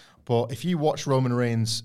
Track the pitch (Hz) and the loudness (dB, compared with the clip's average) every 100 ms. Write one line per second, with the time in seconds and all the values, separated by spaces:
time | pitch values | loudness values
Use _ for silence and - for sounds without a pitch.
0 | - _ - 117 120 135 170 170 151 - | -20 _ 0 0 0 -4 -4 0 0 -2
1 | 143 131 127 120 120 113 110 113 | 0 2 2 0 0 0 0 -4